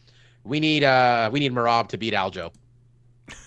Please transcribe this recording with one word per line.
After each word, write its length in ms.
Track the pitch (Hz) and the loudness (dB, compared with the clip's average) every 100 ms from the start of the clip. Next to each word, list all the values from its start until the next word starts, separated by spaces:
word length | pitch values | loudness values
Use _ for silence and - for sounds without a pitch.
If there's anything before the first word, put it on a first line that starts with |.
| _ _ _ _ | _ _ _ _
"We 160 | - 151 | -8 -2
need, 240 | 156 151 | 0 2
uh, 460 | 139 127 123 120 110 | 4 4 4 2 0
we 80 | 143 | -2
need 140 | 139 | -2
Merab 340 | 123 117 117 107 | 0 0 0 -2
to 80 | 98 | -6
beat 160 | 113 | -4
Aljo." 380 | 101 92 87 82 - _ _ _ _ _ _ - - | -2 -4 -6 -12 -16 _ _ _ _ _ _ -20 -20